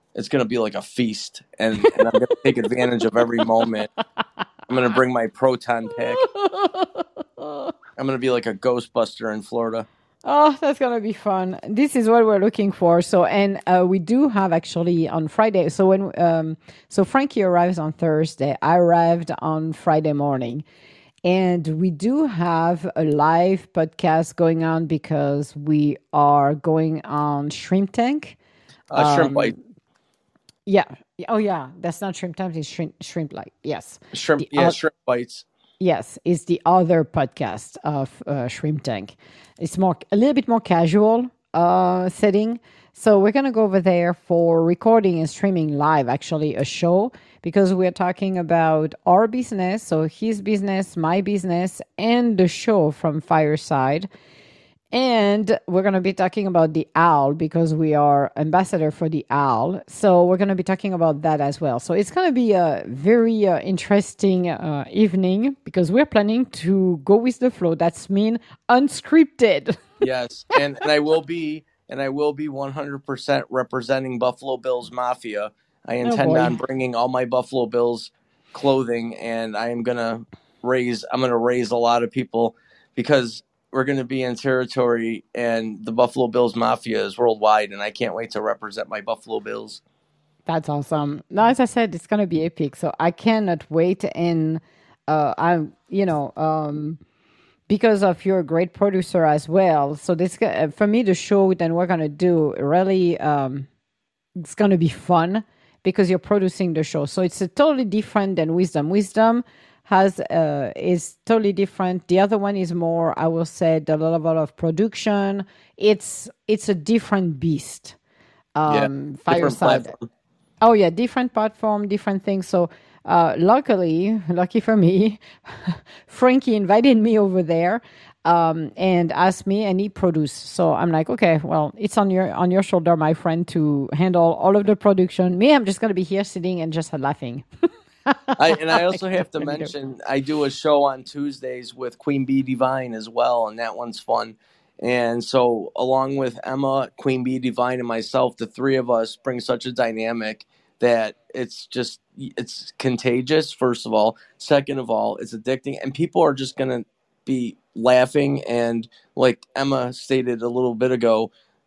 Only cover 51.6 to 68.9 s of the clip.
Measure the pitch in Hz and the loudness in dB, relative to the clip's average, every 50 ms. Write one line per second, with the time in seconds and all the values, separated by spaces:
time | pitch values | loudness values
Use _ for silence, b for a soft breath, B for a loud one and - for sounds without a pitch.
51.6 | 180 185 - - - _ _ - 202 233 233 247 240 233 214 185 185 165 - - | -2 -4 -6 -10 -18 _ _ -4 0 2 2 2 2 2 2 4 2 2 2 -2
52.6 | - 233 214 190 156 147 147 - - 160 147 156 - - 165 156 156 147 151 151 | 0 2 4 4 4 2 0 -2 -4 -2 -2 -2 -2 2 2 4 4 2 0 -2
53.6 | - - 156 135 131 135 147 170 196 - b b b b b b b b b b | -2 -2 0 0 0 0 0 -2 -4 -8 b b b b b b b b b b
54.6 | b b b b _ - - 247 262 254 240 220 202 202 202 214 208 190 226 - | b b b b _ -6 -2 0 0 2 2 4 4 4 2 2 2 0 0 -2
55.6 | - - 175 185 190 202 190 185 180 196 180 - 185 185 - 220 196 190 175 170 | -2 -2 0 0 2 2 2 2 0 0 0 0 -2 -2 0 -2 -2 2 2 4
56.6 | 160 156 156 165 - - - 156 170 170 156 143 139 139 151 160 156 151 - 165 | 4 2 2 -2 -4 0 2 4 6 6 6 4 4 2 0 -2 -4 -2 0 0
57.6 | 165 156 156 160 160 156 151 147 147 147 143 139 139 - - - 151 156 160 185 | 0 0 0 0 0 2 2 4 4 4 4 4 2 0 -2 -4 -2 0 2 2
58.6 | 190 - - 170 156 151 147 - 170 156 160 143 - - - 143 143 135 117 110 | 2 2 0 -2 -2 -2 -2 -2 -4 -2 -2 -4 -4 -2 0 0 2 2 2 0
59.6 | 127 165 190 - - - - - - 196 180 180 175 180 185 180 202 196 190 180 | 0 -2 -4 -6 -10 -14 -6 0 2 4 6 6 6 6 4 2 2 0 0 -2
60.6 | 175 - 190 185 - 196 185 170 165 160 147 143 156 160 156 147 143 143 135 - | -2 -2 -2 -2 -2 -4 -2 0 2 0 0 0 0 0 0 0 0 -2 -2 -2
61.6 | - 139 120 123 - - 165 196 202 - - 359 370 339 254 254 240 220 202 180 | -2 -2 -2 -2 -2 -2 -2 -2 -2 -2 -2 0 0 0 2 2 2 2 4 4
62.6 | 170 160 131 90 - - 123 135 147 202 233 233 226 226 226 214 202 190 170 139 | 2 2 0 -2 -6 -10 -8 -2 2 4 4 4 4 2 2 2 2 2 2 0
63.6 | - 190 190 - - - 202 202 190 - - - - 196 185 180 180 175 147 - | -2 -2 -4 -4 0 2 2 2 2 0 -4 0 0 2 2 2 0 -2 -4 -4
64.6 | - 156 147 143 - - - 202 220 196 175 190 185 185 185 208 240 277 269 - | -4 -4 -4 -4 -6 -4 0 2 2 2 2 2 0 2 0 0 0 -2 -4 -6
65.6 | - - - 185 175 156 190 254 294 294 - 330 208 208 220 247 254 - - - | -10 -6 -2 0 0 2 4 2 2 4 2 2 2 2 0 -2 -2 -4 -6 -6
66.6 | 160 175 196 190 190 185 175 151 135 - 202 226 233 254 233 - 247 254 - - | -2 0 2 2 2 2 0 0 2 4 4 4 4 2 -2 0 -2 -2 0 0
67.6 | 180 165 165 - 165 170 - - - - 196 196 214 220 233 233 B B B B | 0 0 0 2 0 -2 -2 -4 -6 -2 0 0 0 0 -2 -4 B B B B
68.6 | _ - 240 254 285 - | _ 2 2 4 4 2